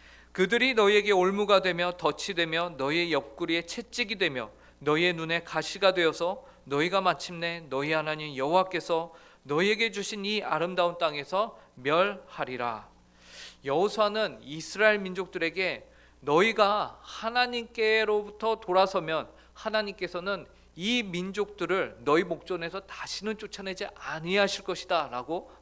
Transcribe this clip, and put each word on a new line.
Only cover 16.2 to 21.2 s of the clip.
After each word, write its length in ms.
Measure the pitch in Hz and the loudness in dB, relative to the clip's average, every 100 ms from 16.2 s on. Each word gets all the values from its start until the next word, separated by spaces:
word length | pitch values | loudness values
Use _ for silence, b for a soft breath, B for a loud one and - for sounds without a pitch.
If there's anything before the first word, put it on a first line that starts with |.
| 131 151 220 220 202 208 139 - | 2 4 4 4 2 2 -4 -8
하나님께로부터 1600 | - - 220 240 247 240 233 - 220 220 214 208 202 - 220 220 | -16 -8 -4 0 0 -2 -6 -2 2 4 2 0 -2 -4 -2 -2
돌아서면 680 | - 185 190 190 160 160 120 b b | 2 4 4 2 -2 -4 -4 b b
하나님께서는 920 | - 220 214 202 196 180 175 185 190 139 b b - | -10 -4 -2 -4 -6 -8 -6 -6 -6 -8 b b -8
이 280 | 190 247 | -2 -2
민족들을 920 | 202 175 | -2 -6